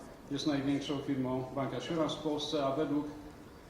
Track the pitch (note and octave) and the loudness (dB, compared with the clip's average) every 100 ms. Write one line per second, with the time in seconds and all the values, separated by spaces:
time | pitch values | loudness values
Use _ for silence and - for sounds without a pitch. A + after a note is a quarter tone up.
0 | - - - C#3 D#3+ C#3 C#3 C#3 - C#3 | -16 -18 0 2 4 4 4 2 2 -2
1 | - C3 B2+ C3 B2 C#3 B2+ B2+ - E3 | 0 2 2 0 0 -2 -2 -2 -2 0
2 | C#3+ B2+ D#3 D3 - D#3 C3+ C3+ D3 D3 | 0 0 -2 -2 0 0 2 2 2 0
3 | - - - - - - | -2 -8 -14 -18 -20 -20